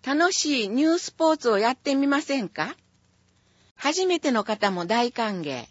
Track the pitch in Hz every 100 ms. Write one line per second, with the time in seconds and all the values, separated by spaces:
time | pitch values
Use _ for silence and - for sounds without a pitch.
0 | - 285 349 381 302 277 202 233 311 339
1 | - _ 320 320 240 202 226 262 - 277
2 | 277 285 294 277 190 - 170 320 _ _
3 | _ _ _ _ _ _ _ _ 277 339
4 | 370 339 294 233 202 214 202 180 175 226
5 | 240 240 226 190 151 131 113